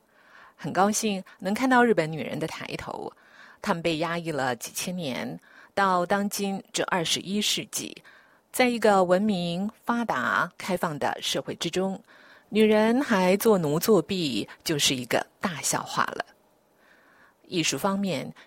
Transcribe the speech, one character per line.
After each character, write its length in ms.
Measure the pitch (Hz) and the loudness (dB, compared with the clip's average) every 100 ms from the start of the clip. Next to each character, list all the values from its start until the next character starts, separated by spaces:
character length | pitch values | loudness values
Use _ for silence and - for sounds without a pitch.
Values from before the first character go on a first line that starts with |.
| _ _ _ - - - | _ _ _ -20 -20 -12
很 140 | 151 | -4
高 180 | 135 202 | 2 2
兴 340 | 214 220 190 - - | 2 -2 -4 -8 -8
能 160 | 185 | -4
看 160 | 214 262 | 0 4
到 120 | 247 | 6
日 120 | 240 | 6
本 160 | 175 156 | 4 0
女 120 | 160 | -4
人 160 | - 151 | -6 -6
的 80 | 160 | -6
抬 200 | - - - | -8 -10 -10
头， 340 | - - - - _ - - - | -10 -10 -10 -14 _ -20 -20 -8
她 100 | 208 | -4
们 100 | 175 | -2
被 140 | 165 156 | 0 -2
压 220 | 165 170 | -2 -4
抑 120 | 165 | -4
了 240 | 143 131 120 | -2 -2 -4
几 160 | - | -6
千 220 | - - | -8 -8
年， 460 | 180 147 - - 165 - - - | -6 -6 -6 -6 -10 -14 -20 -8
到 300 | - 196 180 | 0 2 2
当 240 | 175 202 202 | 2 0 0
今 340 | - 196 190 - | -4 -4 -6 -6
这 100 | - | -4
二 180 | - 185 | -2 -2
十 180 | 165 - | 0 -2
一 200 | - 208 | -2 -2
世 240 | 202 - - | -2 -2 -4
纪， 260 | - - - - - _ _ _ | -10 -10 -14 -20 -20 _ _ _
在 160 | - 247 | 0 0
一 100 | 240 | 4
个 260 | 220 196 | 4 6
文 180 | 180 180 | 6 4
明、 480 | 214 185 175 170 208 - - | 2 0 -2 -4 -6 -6 -4
发 180 | 233 | -2
达、 480 | 226 131 117 98 165 - | -2 -2 0 0 0 -4
开 180 | - 180 | -4 -2
放 220 | 175 143 | -2 -2
的 180 | 117 - | -4 -4
社 180 | - 156 | -4 -4
会 140 | 143 | -6
之 160 | - 170 | -6 -4
中， 320 | 180 190 190 - - - - _ | -2 -2 -4 -12 -20 -20 -20 _
女 120 | 208 | 2
人 380 | 214 214 220 247 | 4 6 4 2
还 360 | 285 202 185 196 | 2 2 4 4
做 180 | 233 196 | 4 4
奴 220 | 151 151 | 2 0
作 240 | - 202 | 4 4
婢， 440 | 160 190 156 107 - - | 4 -2 -2 -2 -4 -8
就 140 | - 147 | -4 0
是 160 | - | 2
一 100 | 131 | 0
个 200 | 123 - - _ | 0 -2 -2 _
大 220 | 202 147 | -8 -4
笑 200 | - - | -4 -4
话 200 | - - | -4 -2
了。 240 | - - - _ _ _ _ _ _ _ _ _ _ _ - | -2 -4 -10 _ _ _ _ _ _ _ _ _ _ _ -6
艺 160 | 180 | -2
术 160 | 151 135 | -2 0
方 200 | 196 196 | -2 -2
面， 320 | 196 143 - - | -2 -4 -6 -14